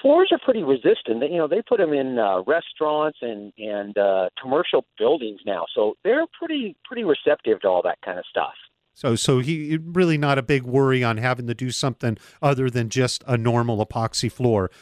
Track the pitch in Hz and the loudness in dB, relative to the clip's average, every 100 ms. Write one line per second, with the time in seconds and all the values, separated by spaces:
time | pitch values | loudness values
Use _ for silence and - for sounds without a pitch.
0 | 269 311 381 359 - 226 151 135 151 220 | 4 4 4 2 0 0 2 2 2 2
1 | - 117 139 170 151 180 - 233 170 143 | 0 -2 -2 -2 0 -2 0 0 2 0
2 | 131 123 104 92 95 160 - - 151 151 | -2 0 0 0 0 -2 -2 -4 -2 0
3 | 156 151 120 104 104 - 110 104 101 101 | -2 -4 -10 -10 -12 -14 -8 -6 -4 0
4 | 101 95 92 - 131 139 175 135 - - | 2 2 0 -4 -2 0 2 0 -2 -2
5 | 110 160 113 98 - 95 82 - 107 - | 0 0 -2 -10 -6 -6 -4 0 0 0
6 | 190 269 330 - 330 302 220 156 - 240 | 0 0 0 -6 -8 -6 -6 -10 -14 -6
7 | 208 139 - 147 - 104 101 90 87 85 | 0 0 2 0 0 0 2 2 0 -4
8 | - 90 - - 80 - - _ _ _ | -8 -10 -6 -4 -4 -8 -20 _ _ _
9 | 120 113 - 131 127 160 151 156 160 175 | -2 -2 2 0 0 -4 -2 -4 -2 0
10 | 175 156 147 139 123 139 123 131 135 131 | 2 2 2 0 2 0 2 2 4 4
11 | 120 110 123 127 120 117 127 117 139 117 | 2 0 0 -2 -4 -6 -6 -4 -4 -2
12 | 123 110 - - 147 135 131 123 117 123 | -4 -4 -8 -4 0 2 0 0 -2 0
13 | 127 - - 123 117 120 120 110 107 - | 0 -2 -2 0 2 2 0 0 -2 -2
14 | 113 - 113 - 123 107 92 _ | -4 -2 -4 0 2 2 0 _